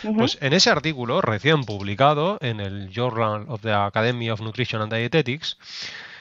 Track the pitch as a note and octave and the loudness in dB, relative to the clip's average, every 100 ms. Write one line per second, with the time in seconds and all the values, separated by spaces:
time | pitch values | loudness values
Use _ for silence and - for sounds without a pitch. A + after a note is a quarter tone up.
0 | G#3+ G#3+ A3+ - C#3 F3+ A#3 D3+ D3+ C#3 | -2 2 2 0 2 4 4 4 0 -2
1 | A#2+ E3 - G#2+ C#3+ D#3 A2 G2+ G2+ G#2 | -2 0 0 0 4 2 2 -4 -4 4
2 | C#3 D3 E3+ G#3 B2 G#2+ G2 G2+ F#2+ G#2 | 4 4 0 -2 -4 -4 -6 -6 -6 -2
3 | B2 A2+ A2 G#2+ G#2 G#2+ A2 G#2 G2+ A2 | -2 2 0 0 -6 -6 0 2 2 2
4 | A#2 B2 A2+ G#2+ A2 A#2 B2 A2+ G#2+ A2+ | 2 0 -2 -4 -4 -4 -2 -2 -2 -2
5 | A#2 D#3+ A#2+ D3 - - - - - - | 2 2 2 -2 -8 -10 -14 -14 -12 -14
6 | - - | -16 -20